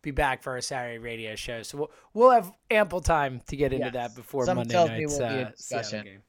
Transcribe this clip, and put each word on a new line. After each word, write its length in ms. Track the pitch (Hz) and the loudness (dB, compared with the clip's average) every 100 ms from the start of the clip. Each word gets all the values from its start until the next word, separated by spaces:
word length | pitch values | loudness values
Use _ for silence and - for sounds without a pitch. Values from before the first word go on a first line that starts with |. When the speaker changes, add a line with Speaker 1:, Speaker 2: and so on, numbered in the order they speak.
Speaker 1:
be 100 | 156 | -4
back 300 | 139 143 131 | 0 0 0
for 80 | - | -6
our 100 | 127 | -8
Saturday 380 | - 135 120 117 | -6 -6 -8 -10
radio 360 | 120 113 110 107 | -10 -10 -10 -10
show. 280 | - 117 | -8 -10
So 140 | 104 143 | -10 -8
we'll, 120 | 147 - _ | -8 -10 _
we'll 160 | 208 254 | 6 8
have 220 | 240 185 _ _ | 8 2 _ _
ample 300 | 220 196 180 | 2 2 0
time 400 | 165 160 139 127 - | 2 2 2 -4 -10
to 80 | 143 | -2
get 160 | 139 | 0
into 140 | 135 131 | 0 -4
Speaker 2:
Yes. 60 | 123 | -6
Speaker 1:
that 200 | 120 120 | -8 -12
before 300 | 113 139 127 | -8 -2 0
Speaker 2:
Something 140 | 180 | 0
Speaker 1:
Monday 120 | 117 | 2
Speaker 2:
tells 160 | 117 165 | 4 4
me 40 | 113 | 2
Speaker 1:
night's, 180 | 151 143 | -2 -2
Speaker 2:
we'll 20 | |
be 60 | 120 | -2
in 60 | 135 117 | -2 -6
Speaker 1:
uh, 40 | - | -12
Seattle 260 | - 117 | -8 -8
Speaker 2:
discussion, 240 | 113 107 104 | -6 -10 -10
Speaker 1:
game. 160 | 98 | -20